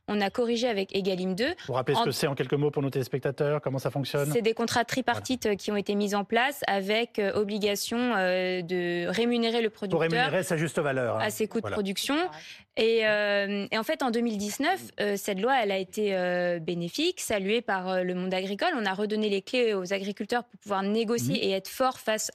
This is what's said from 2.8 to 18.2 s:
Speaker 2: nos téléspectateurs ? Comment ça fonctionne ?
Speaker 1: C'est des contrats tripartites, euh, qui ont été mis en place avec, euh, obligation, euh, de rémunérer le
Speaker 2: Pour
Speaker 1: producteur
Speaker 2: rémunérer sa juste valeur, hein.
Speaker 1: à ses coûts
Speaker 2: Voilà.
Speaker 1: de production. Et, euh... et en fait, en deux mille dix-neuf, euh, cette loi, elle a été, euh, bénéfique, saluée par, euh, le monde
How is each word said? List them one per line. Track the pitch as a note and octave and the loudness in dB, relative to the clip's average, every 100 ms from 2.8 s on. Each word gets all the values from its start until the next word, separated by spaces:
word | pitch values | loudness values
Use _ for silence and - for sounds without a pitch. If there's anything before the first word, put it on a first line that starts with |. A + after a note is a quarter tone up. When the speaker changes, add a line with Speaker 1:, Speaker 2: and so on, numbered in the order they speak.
Speaker 2:
nos | C#3 | 0
téléspectateurs ? | C3+ B2+ C#3 D3 B2+ D3 D3+ | 0 -2 -2 -2 0 0 0
Comment | C#3+ C3 | -2 -2
ça | C#3 | -2
fonctionne ? | C#3+ C3 D3 C#3+ | -2 -2 -2 0
Speaker 1:
C'est | A#3 | 2
des | A3 | 2
contrats | A3+ A#3 A#3+ A3+ | 0 0 0 0
tripartites, | - B3 A3 - B3+ A3 | 0 0 -2 -2 -2 0
euh, | G3+ | 0
qui | - | 0
ont | G#3 | -2
été | G3 G3+ | 0 0
mis | G#3 | 2
en | G3+ | 0
place | G3 A3+ C4 C#4+ - | 0 2 2 0 -2
avec, | G3 F#3+ A3 A#3 - | 0 0 0 0 0
euh, | G3 | 0
obligation, | G3+ G#3 G#3 G#3 G3+ - A#3 B3 G#3 | 2 0 0 0 0 -2 0 2 2
euh, | F#3 F#3 F#3 F#3 | 2 2 0 -2
de | E3+ F3+ F3 F3 F3 | -2 -2 0 0 0
rémunérer | F3+ A#3+ A#3+ A3+ A#3 | 0 2 2 2 2
le | A3+ | 0
Speaker 2:
Pour | - G3+ | -2 -2
Speaker 1:
producteur | E3+ | 2
Speaker 2:
rémunérer | E3 E3 B3 F3+ | 2 2 2 0
sa | E3+ D#3+ | 0 0
juste | D#3 - | 0 0
valeur, | C#3+ C3 A#2+ G#2+ | 0 2 0 0
hein. | |
Speaker 1:
à | G#3+ | -2
ses | - G#3+ | -2 -2
coûts | A3+ | -2
Speaker 2:
Voilà. | G#3 G3 | -2 -2
Speaker 1:
de | |
production. | G3 F#3+ - D4 F4+ D#4 - - - - | -2 -2 -2 0 -2 -6 -16 -20 -10 0
Et, | A3+ A3+ A3 | 2 4 4
euh... | G#3 G#3 G3+ G3 G3+ G3 | 2 2 2 0 -2 -2
et | A3 | -2
en | |
fait, | A3 D#4+ | -2 0
en | C4 | 0
deux | A#3 | 0
mille | A#3 G#3 | 0 -2
dix-neuf, | G#3 - D4 F#4+ A3+ - | -4 -2 0 0 -4 -4
euh, | G#3 G3 | -2 -2
cette | - F#3+ | -2 -2
loi, | A#3 C4+ | 2 2
elle | G3+ | 2
a | F#3+ | 0
été, | F#3 G#3+ G#3 | -2 -2 0
euh, | F#3+ F3+ F3+ F3 F3 | 2 2 2 0 0
bénéfique, | D#3+ F3 E3+ - E4+ - | -2 -4 -4 0 -2 -2
saluée | - G#3+ F#3+ A#3 | -2 -2 0 0
par, | A3+ G3 F#3 | 0 -2 0
euh, | F#3 | 0
le | F3+ | 0
monde | F3+ | -2